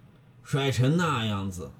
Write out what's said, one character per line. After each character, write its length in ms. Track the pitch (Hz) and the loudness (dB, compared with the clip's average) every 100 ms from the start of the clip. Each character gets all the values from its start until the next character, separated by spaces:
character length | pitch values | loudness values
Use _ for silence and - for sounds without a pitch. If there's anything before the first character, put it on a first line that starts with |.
| - - - - | -20 -20 -20 -20
摔 280 | - 139 139 | -4 -2 0
成 260 | 120 131 170 | 2 2 4
那 300 | 170 123 110 | 2 0 -2
样 240 | 101 98 | -2 -4
子， 220 | 87 - | -8 -12